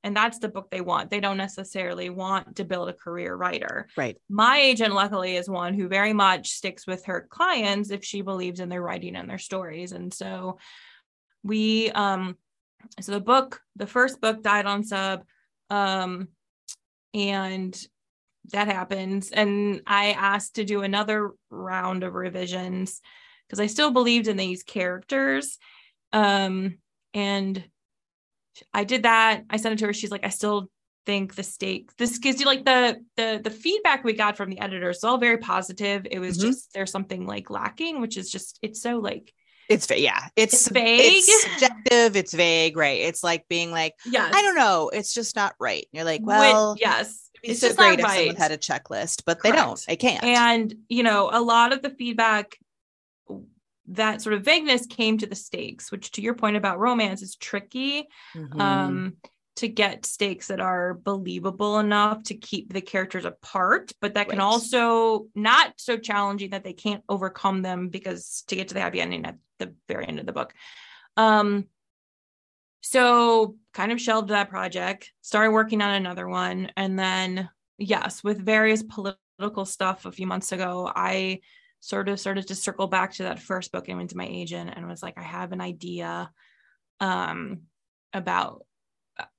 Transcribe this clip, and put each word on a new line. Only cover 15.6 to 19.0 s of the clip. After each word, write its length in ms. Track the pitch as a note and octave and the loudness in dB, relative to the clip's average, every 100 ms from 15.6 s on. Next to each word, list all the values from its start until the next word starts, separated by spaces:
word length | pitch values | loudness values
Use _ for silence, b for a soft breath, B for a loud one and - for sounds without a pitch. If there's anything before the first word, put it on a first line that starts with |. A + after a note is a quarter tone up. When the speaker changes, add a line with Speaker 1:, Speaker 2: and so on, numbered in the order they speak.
| _ | _
Speaker 1:
um, 580 | G3+ G3 F#3+ F#3 F3+ F#3 _ _ _ - - _ _ _ | 0 0 0 -2 -6 -10 _ _ _ -20 -20 _ _ _
and 600 | G#3+ G3 G3 F#3+ F#3+ F#3 F#3 - _ _ _ _ _ - | -4 -2 -2 -4 -6 -8 -10 -18 _ _ _ _ _ -8
that 160 | G3+ G#3 | -2 0
happens. 640 | F#3+ F3+ G3 | 0 -4 -6